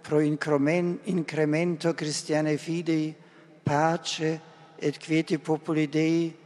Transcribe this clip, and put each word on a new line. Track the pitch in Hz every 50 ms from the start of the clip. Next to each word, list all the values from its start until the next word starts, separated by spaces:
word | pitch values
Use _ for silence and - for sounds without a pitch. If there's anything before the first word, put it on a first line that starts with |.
| -
pro | - 151 151
incremen-, | 151 151 151 147 - 156 151 139 139 147 165 175 175 175 170 - -
incremento | 214 180 180 156 - 151 151 156 147 151 156 175 180 170 156 - 170
Christianae | 165 - 160 151 143 - - - 151 151 156 156 151
fidei, | 143 - 170 165 170 165 165 160 156 156 156 151 - - - - - - - - -
pace | _ - 147 147 156 160 165 170 - - - - 160 160 160 156 - - - - - - - -
et | - 151 139 -
quiete | - - 156 160 160 - 185 147
populi | - - 156 151 - - 160 156 156 147
Dei | 151 156 160 160 165 165 170 165 160 - -